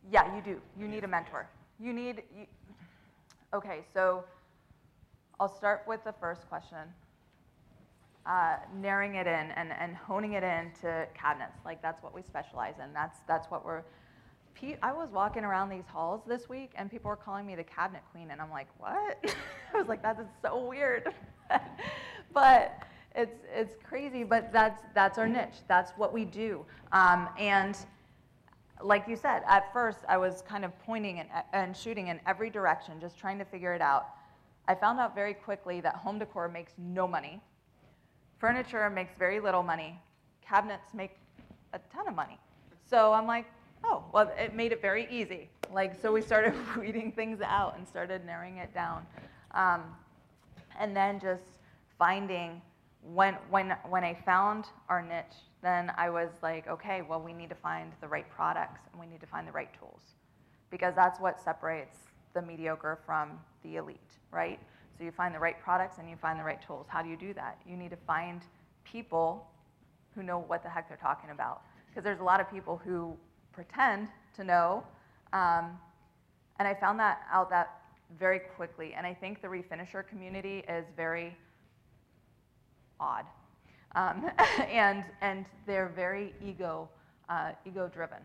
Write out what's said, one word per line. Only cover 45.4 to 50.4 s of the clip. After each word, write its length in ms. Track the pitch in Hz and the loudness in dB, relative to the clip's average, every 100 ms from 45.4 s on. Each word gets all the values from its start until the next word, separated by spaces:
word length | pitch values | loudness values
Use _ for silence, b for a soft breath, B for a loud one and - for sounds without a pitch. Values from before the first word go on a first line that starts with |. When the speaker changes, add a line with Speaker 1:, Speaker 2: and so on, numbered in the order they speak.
| - _ - | -12 _ -4
Speaker 1:
Like, 260 | 190 190 190 | 0 0 0
so 100 | 220 | 2
we 80 | 220 | 2
started 320 | 220 220 220 - 233 | 6 6 6 2 -4
<laughs> 120 | 240 | -4
weeding 340 | 208 220 220 | -2 -4 -4
things 280 | 226 220 214 | -4 -4 -4
out 380 | 208 202 190 - | 0 2 2 -4
and 100 | 180 | -10
started 380 | 180 175 185 175 | -8 -6 -6 -8
narrowing 320 | 170 180 185 | -10 -10 -12
it 160 | 175 | -10
down. 320 | 175 170 165 170 B B B B | -6 -6 -6 -10 B B B B
Um, 320 | - 185 170 165 - - - _ _ | 2 4 4 -2 -16 -20 -20 _ _